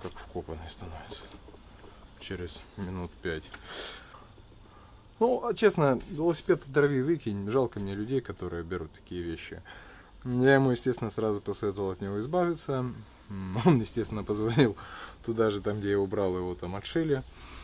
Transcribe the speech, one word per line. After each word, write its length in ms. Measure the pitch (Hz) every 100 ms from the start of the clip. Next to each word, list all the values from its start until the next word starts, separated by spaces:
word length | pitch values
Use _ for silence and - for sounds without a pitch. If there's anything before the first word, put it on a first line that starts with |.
как 120 | 90
вкопанный 560 | - - 90 82 80 80
становится 540 | - 87 78 - - - - - - - - - - - -
через 400 | - 92 85 - - -
минут 340 | 92 92 87 -
пять. 280 | 92 78 - - - - - - - - - - - - - - - - - -
Ну, 260 | 233 254 240
а 80 |
честно, 460 | 202 208 185 143 120 -
велосипед 500 | 160 170 160 - 185 139
оторви, 320 | 139 143 139
выкинь. 480 | 135 165 117 101 101
Жалко 300 | 131 120 104
мне 140 | 98
людей, 280 | 98 110 131
которые 420 | - 87 90 85
берут 280 | 82 90 78
такие 280 | - - 90
вещи. 400 | 85 80 - - - - - - - -
Я 320 | 127 123 131 139
ему, 160 | 135
естественно, 380 | 120 131 120 110
сразу 320 | - 110 101
посоветовал 500 | - 101 107 98 98
от 100 | 90
него 180 | 98 101
избавиться. 640 | 120 180 175 160 - 131 127 113 107 - -
М, 320 | 98 95 98 160
он, 160 | 135
естественно, 420 | 107 - 101 107
позвонил 540 | 95 104 110 113 123 98 - - - - -
туда 240 | 113 110
же, 120 | 101
там, 180 | 101 104
где 120 | 101
я 80 | 101
убрал, 380 | 98 104 98 92
его 180 | 90 90
там 200 | 87 98
отшили. 480 | - 165 160 135 - - - -